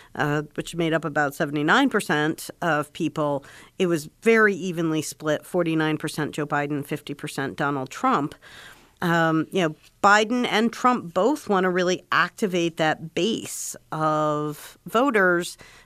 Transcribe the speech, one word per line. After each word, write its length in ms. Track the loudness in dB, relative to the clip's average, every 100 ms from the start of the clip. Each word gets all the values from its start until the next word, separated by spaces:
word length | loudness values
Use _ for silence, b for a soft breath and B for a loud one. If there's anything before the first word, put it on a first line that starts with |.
| B -4
uh, 260 | 0 0 -4 -8
which 200 | -8 -4
made 160 | 0
up 140 | 0 0
about 300 | 0 0 0
seventy-nine 560 | -4 0 2 4 4
percent 580 | 0 0 0 0 -2 -8 -6
of 280 | -2 0 -2
people, 520 | -4 -4 -2 -2 -2 -6 B B -4
it 80 | 0
was 240 | 0 -4 _
very 320 | 4 6 4 2
evenly 480 | -4 -2 -2 0
split, 420 | -4 -6 -2 -2 -2
forty-nine 540 | -2 0 0 0 -2
percent 340 | -4 -4 -6
Joe 140 | -4 -4
Biden, 360 | -2 -2 -4
fifty 300 | -6 -8 -8
percent 420 | -12 -10 -6 -6 -2
Donald 360 | -2 -2 -6
Trump. 420 | -4 0 0 -2 -6 B B B B B B
Um, 440 | 0 2 2 2 0
you 100 | 0
know, 140 | -2 -4 _ _
Biden 460 | 4 6 4 0 0
and 220 | 2 0
Trump 420 | 2 2 2 0
both 360 | 2 2 2 0
wanna 200 | 2 2
really 340 | 2 2 0 0
activate 640 | 0 0 0 -2 0 0 0
that 360 | 0 0 -4
base 600 | -2 0 -2 -6 -10 -10 -12 -10
of 880 | -2 0 0 0 -2 -4 -8 -14 -18 -4
voters. 720 | 0 2 4 4 4 -2 -10 b b